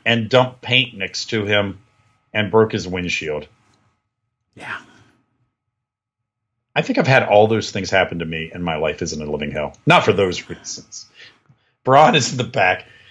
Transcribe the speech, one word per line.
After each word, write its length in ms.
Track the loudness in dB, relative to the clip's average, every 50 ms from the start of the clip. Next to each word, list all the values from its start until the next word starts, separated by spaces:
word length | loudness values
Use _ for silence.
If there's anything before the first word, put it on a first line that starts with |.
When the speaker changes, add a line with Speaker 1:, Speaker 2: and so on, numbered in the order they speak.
| -2
Speaker 1:
and 220 | -2 0 0 0 2
dumped 320 | 4 4 2 2 -2 -10 -6
paint 320 | -2 0 0 0 0 -4
next 320 | -8 -10 -10 -8 -10 -8
to 180 | -6 -4 -4 -2
him 340 | 0 0 0 0 -2 -4 -10 _ _ _ _ _ _ _ _ _ _ -4
and 180 | -4 -2 2
broke 220 | 4 4 4 2 0
his 160 | -4 -6 -6
windshield. 580 | -6 -6 -4 -4 -4 -4 -4 -6 -6 -8 -8 -12 _ _ _ _ _ _ _ _ _ _ _ _ _ _ _ _ _ _ _ _ _
Speaker 2:
Yeah. 220 | -20 -16 -14 -14 -14 -16 _ _ _ _ _ _ _ _ _ _ _ _ _ _ _ _ _ _ _ _ _ _ _ _ _ _ _ _ _ _ _ _ _ _ _ _ _ -6
Speaker 1:
I 60 | -4 -4
think 160 | -2 -2 0
I've 80 | 2
had 160 | 4 4 4 4
all 220 | 4 6 6 6
those 240 | 4 2 0 -2 -4
things 200 | -6 -8 -4 0
happen 280 | 0 2 0 0 -2 -6
to 60 | -8
me, 260 | -8 -8 -8 -8 -10 -10
and 120 | -8 -6
my 120 | -4 -4
life 240 | -2 -2 -4 -4 -4 -6
isn't 180 | -8 -8 -8 -8
a 80 | -8
living 220 | -6 -6 -6 -6 -6
hell. 240 | -6 -8 -8 -10 _ _
Not 180 | 4 4 4 4
for 80 | 4 2
those 360 | 2 2 0 -2 -4 -10 -14
reasons. 560 | -16 -16 -14 -14 -16 -16 -16 _ -20 -20 -20 -20 _ -20 -20 -20 -20 _ _ _ _ _ _ _ _ _ 0
Braun 300 | 4 6 8 8 8 6
is 160 | 4 0 -2 -2
in 60 | -4
the 60 | -6
back, 400 | -4 -2 0 0 0 0 -2 -6 -14 -20 -20 _ -20